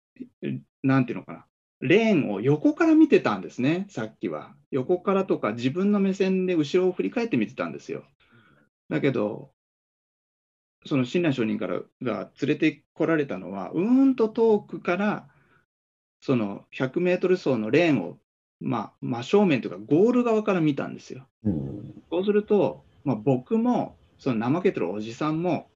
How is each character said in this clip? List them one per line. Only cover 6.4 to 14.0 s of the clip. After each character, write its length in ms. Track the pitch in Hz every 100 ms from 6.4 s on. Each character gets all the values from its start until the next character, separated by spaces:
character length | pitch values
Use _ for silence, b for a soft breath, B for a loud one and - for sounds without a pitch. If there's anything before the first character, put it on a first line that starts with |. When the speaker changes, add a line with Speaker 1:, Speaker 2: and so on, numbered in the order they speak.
Speaker 1:
で 120 | 185 175
後 260 | 143 185
ろ 60 | 185
を 40 |
振 120 | 180
り 60 | 190
返 140 | 240 233
っ 20 |
て 80 | 131
見 100 | 107
て 80 |
た 140 | - 85
ん 40 |
で 60 | 67
す 140 | -
よ。 100 | - - _ b b b b b _ -
だ 120 | 156
け 120 | 143
ど、 400 | 120 104 113 - _ _ _ _ _ _ _ _ _ _ _ _ _ -
そ 100 | 143
の 80 |
親 180 | 123 185
鸞 120 | 170
聖 120 | 127 110
人 100 | 104
か 120 | 92
ら、 140 | 92 - -
が 280 | 127 101 90 -
連 60 | 139
れ 80 | 147
て 260 | 160 147 _
こ 120 | - 165
ら 100 | 160
れ 100 | 139
た 120 | 95
の 140 | 80
は、 180 | 98 92
う 100 | -
ん 360 | 202 254